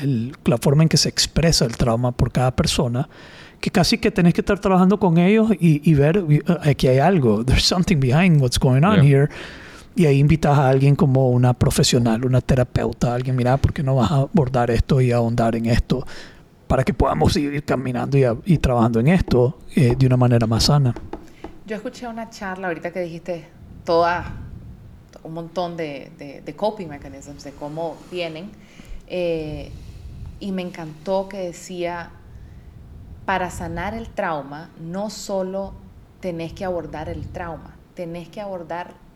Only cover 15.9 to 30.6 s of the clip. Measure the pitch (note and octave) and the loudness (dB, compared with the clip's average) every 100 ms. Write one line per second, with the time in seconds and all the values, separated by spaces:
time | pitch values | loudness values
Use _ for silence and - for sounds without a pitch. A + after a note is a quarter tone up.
15.9 | B2+ - - - - - _ - C3 - | -4 -6 -14 -18 -20 -20 _ -2 -2 0
16.9 | C3+ C3+ C3+ - - C#3+ C#3+ - C3+ C3 | 0 0 2 2 2 -2 -4 -4 -4 -2
17.9 | A#2+ B2+ C#3 B2 A2 - D#3 C3+ A#2+ A#2 | -4 0 2 2 2 2 2 2 2 2
18.9 | A2+ C3+ F#3 - B2 B2 - - G3 A#2+ | 2 4 2 4 2 2 0 -4 2 2
19.9 | C3 C3 B2+ B2 A#2 A2+ A2+ - C#3+ B2+ | 4 4 4 4 4 2 2 2 2 2
20.9 | - - - - - - - - G#3+ B3+ | -2 -10 -16 -18 -18 -18 -16 -12 -10 -10
21.9 | - B3 A3+ A3 - G3 F#3 F#3 D#3 F3 | -12 -12 -12 -12 -10 -10 -6 -6 -6 -6
22.9 | F#3 E3+ E3 - E3 D3+ - - - - | -6 -8 -8 -10 -10 -12 -20 -20 -10 0
23.9 | E3 E3+ F3 - - - - - - - | 2 2 0 -6 -12 -14 -16 -18 -20 -20
24.9 | - - - D#3+ E3 E3 F#3+ F3 E3+ D3+ | -20 -20 -20 -14 -14 -10 -8 -6 -8 -10
25.9 | C#3 - E3 C#3+ - D#3 - G#3+ G#3+ D#3+ | -10 -16 -18 -18 -16 -16 -6 -6 -6 -12
26.9 | C#3+ C#3+ C3+ C#3+ C#3+ C#3+ - D3 D#3 E3 | -14 -16 -18 -18 -18 -18 -14 -12 -8 -8
27.9 | C#3 - F3+ E3 D#3 G#3 - - - - | -10 -12 -10 -10 -10 -16 -18 -20 -20 -18
28.9 | - - F3+ E3+ D#3+ D3+ D3+ - - - | -18 -10 -6 -4 -4 -6 -10 -14 -16 -18
29.9 | - - - - - G3+ F#3 | -18 -16 -16 -16 -12 -8 -8